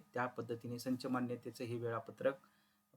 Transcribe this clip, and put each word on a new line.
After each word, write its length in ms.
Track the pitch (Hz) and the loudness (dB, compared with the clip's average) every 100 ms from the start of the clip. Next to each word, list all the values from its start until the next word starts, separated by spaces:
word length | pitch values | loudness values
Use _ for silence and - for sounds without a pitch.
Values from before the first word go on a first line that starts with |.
| - | -2
त्या 120 | 123 123 | 0 0
पद्धतीने 520 | - 117 117 120 120 | 0 -2 -2 -4 -2
संच 280 | 131 127 135 | 0 0 2
मान्यतेचं 580 | 123 120 117 127 - | 2 2 -2 -6 -4
हे 120 | 117 117 | -2 0
वेळापत्रक 580 | 117 113 - 104 117 - - _ _ _ _ | 0 0 -2 2 2 2 -4 _ _ _ _